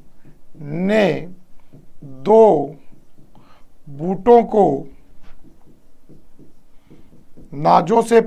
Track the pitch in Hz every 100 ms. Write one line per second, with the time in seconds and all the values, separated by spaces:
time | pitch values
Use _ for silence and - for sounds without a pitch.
0 | - - - - - - 143 160 190 214
1 | 185 139 170 185 - - - - - -
2 | 139 131 151 220 220 156 139 156 - -
3 | - - - - - - - - 143 139
4 | 175 190 240 240 233 214 170 135 - -
5 | - - - - - - - - - -
6 | - 147 - - - - - - - -
7 | - - - - - 143 214 180 165 226
8 | 226 226